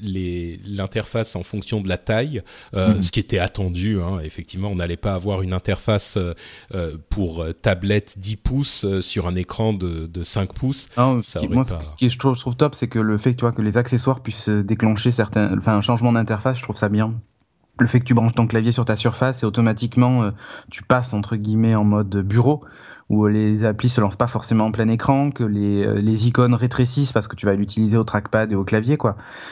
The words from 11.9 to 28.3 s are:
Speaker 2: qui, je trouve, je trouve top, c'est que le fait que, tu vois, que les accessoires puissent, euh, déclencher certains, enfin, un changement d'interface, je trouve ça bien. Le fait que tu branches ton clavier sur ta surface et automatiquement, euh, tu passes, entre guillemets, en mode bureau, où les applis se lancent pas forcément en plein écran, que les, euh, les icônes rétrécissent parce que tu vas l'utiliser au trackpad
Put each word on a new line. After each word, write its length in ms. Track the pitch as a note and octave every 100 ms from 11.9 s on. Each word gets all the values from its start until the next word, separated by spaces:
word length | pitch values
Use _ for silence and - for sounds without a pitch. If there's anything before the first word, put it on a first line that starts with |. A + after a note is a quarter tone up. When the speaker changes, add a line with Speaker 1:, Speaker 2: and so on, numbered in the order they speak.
| -
Speaker 2:
qui, 140 | B2
je 80 | B2
trouve, 160 | C3+
je 60 | B2
trouve 160 | C3 B2
top, 180 | D3
c'est 140 | - A#2
que 100 | A2+
le 200 | G#2+ G#2
fait 140 | B2+
que, 40 | B2
tu 80 |
vois, 80 | A#2
que 100 | A2+
les 160 | G#2+ A2+
accessoires 420 | B2 B2 C3 B2+
puissent, 280 | A2+ - -
euh, 160 | G#2+
déclencher 480 | G2+ G#2+ A2 A2 B2
certains, 440 | A#2+ G#2 G#2+ G#2 G2+
enfin, 200 | G2+ G#2
un 40 |
changement 320 | G2+ A#2 A#2+
d'interface, 460 | A#2 G#2+ G#2+ C3 B2+
je 60 |
trouve 120 | - G#2+
ça 120 | G#2
bien. 260 | G#2+ A2 A2+ - _ _ _ _ -
Le 80 | B2
fait 120 | B2+
que 40 |
tu 80 | B2
branches 220 | A#2 A2+
ton 120 | A#2 A2+
clavier 260 | A2+ A2+
sur 120 | A#2
ta 100 | A#2
surface 480 | G#2 - - C3 B2+
et 40 | A2
automatiquement, 760 | G#2+ A2+ A2 A#2+ B2+ B2 B2+
euh, 80 | G#2 F#2 - - -
tu 120 | -
passes, 320 | - B2+ B2
entre 220 | G#2+ G#2 A2+
guillemets, 380 | G#2 A2 A2+
en 80 | A2
mode 300 | G#2 G#2 G2 G2
bureau, 440 | F#2+ A2+ A#2+ D3 - - - - -
où 180 | G#2+ G#2
les 380 | G#2+ G#2+ G#2+
applis 240 | A2 G#2+ B2+
se 140 | A#2+
lancent 140 | G2+ -
pas 100 | A#2+
forcément 400 | G#2+ - A2+ A2
en 40 |
plein 160 | A2 A2+
écran, 420 | A2+ - C#3 C#3+
que 140 | -
les, 380 | A2+ G#2 G#2 G2+ G#2
euh, 80 |
les 340 | G#2 G#2 A2 A#2
icônes 240 | A#2+ B2
rétrécissent 580 | A#2 B2 - B2 C#3+ C#3
parce 120 | A2 -
que 100 | -
tu 100 | G#2+
vas 80 |
l'utiliser 420 | G2 G2+ G#2+ A2 A2+
au 80 |
trackpad 480 | A2 G#2 -